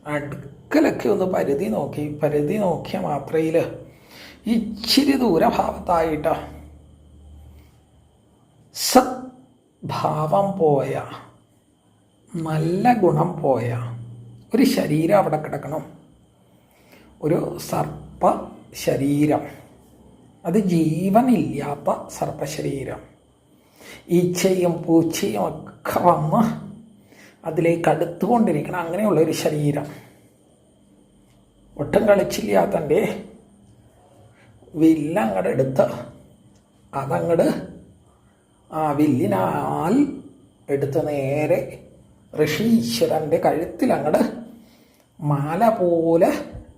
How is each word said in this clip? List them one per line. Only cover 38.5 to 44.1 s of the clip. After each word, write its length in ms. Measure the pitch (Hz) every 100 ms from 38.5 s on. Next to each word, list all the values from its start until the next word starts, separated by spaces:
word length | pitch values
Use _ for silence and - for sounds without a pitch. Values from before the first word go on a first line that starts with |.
| _ _
ആ 100 | 156 156
വില്ലിനാൽ 1040 | 143 151 123 190 190 185 151 143 147 156 247 294 - - - _ _ -
എടുത്ത് 300 | 139 139 135
നേരെ 560 | 151 143 135 147 151 170 - - - - - - _
ഋഷീശ്വരൻ്റെ 1040 | - 147 - 226 226 - - 160 156 156 165
കഴുത്തിലങ്ങട് 840 | 160 143 175 - 254 165 147